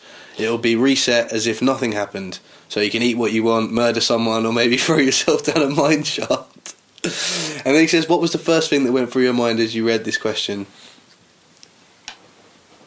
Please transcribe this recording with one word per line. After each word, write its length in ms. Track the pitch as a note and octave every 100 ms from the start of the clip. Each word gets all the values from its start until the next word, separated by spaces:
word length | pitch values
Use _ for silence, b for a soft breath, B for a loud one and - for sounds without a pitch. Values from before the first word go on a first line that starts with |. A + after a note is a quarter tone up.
| B B B B
It'll 200 | A2 A#2
be 160 | A#2
reset 580 | A2+ C3+ C3+ - A#2+ A#2
as 140 | A2+ A2+
if 160 | A2
nothing 300 | C3 B2+ A#2+
happened. 480 | G#2 G2+ G2 F#2+ - B B B
So 120 | G#2
you 100 | G#2
can 120 | A2+
eat 140 | A#2+ A#2
what 160 | A2+
you 120 | A2+
want, 260 | A2+ A2+ G#2+
murder 300 | A2+ A#2+ A#2
someone, 440 | - A#2 A2+ A2+ A2+
or 60 |
maybe 240 | A#2 A#2+ B2
<laughs> 80 |
throw 120 | - D#3
yourself 480 | C3+ B2+ - D3
down 180 | - D#3
a 60 | C#3
mine 340 | C#3+ C#3+ D3+
shaft." 720 | D3 - - B2+ - - - - _ - E3+ B B F3 D#3 D3
And 100 | C3
then 60 | D3+
he 40 | D#3+
says, 220 | E3+ D#3+
"What 120 | E3+
was 120 | E3
the 60 | D#3+
first 320 | - E3 D#3+
thing 140 | D3
that 80 | B2+
went 200 | B2+ A#2+
through 100 | C3+
your 80 | B2+
mind 260 | A#2+ A#2 A2+
as 140 | A2+
you 120 | A2+ A2+
read 180 | A2+
this 120 | A2 -
question?" 480 | A2 G#2+ - G2+ G2 B B B B _ _ _ _ _ - _ _ _ - - - _ - _ _ -